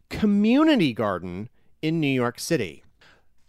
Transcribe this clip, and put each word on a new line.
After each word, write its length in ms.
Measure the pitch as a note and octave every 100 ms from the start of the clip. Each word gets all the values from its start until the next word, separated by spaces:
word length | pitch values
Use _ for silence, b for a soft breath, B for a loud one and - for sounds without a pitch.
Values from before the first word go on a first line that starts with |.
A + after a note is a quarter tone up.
| _
community 800 | - G#3 G3+ G#3+ B3+ D#4+ C#4 D#3
garden 560 | A2 G#2+ F2+ F2+ F2+ A2+ - _ _
in 180 | D#3 E3
New 80 | D3
York 320 | C3 A#2+ -
City. 440 | - E3 F#2+ C#2+ - _ b b b _